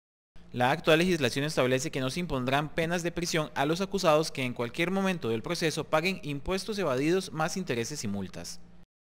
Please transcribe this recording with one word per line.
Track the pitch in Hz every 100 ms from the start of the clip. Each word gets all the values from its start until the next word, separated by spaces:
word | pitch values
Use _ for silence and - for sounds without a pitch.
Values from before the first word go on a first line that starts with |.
| _ _ _ - -
La | 120 123
actual | 156 - 160
legislación | 185 165 123 139
establece | 147 151 127 131 156
que | 139
no | 131
se | 175
impondrán | 175 135 127 139 156
penas | - 165 180
de | 165
prisión | 170 170 165 151
a | - 143
los | 165
acusados | 190 196 175 151 160
que | -
en | 127
cualquier | 120 120 165 170
momento | 196 190 175 113
del | 113
proceso | 147 170 160 156
paguen | 139 156 180 185
impuestos | 147 139 175 185 190 202
evadidos | 165 127 151 185 185
más | 156 165 -
intereses | 180 117 117 147
y | 104
multas. | 101 90 85 85 - - - - _ _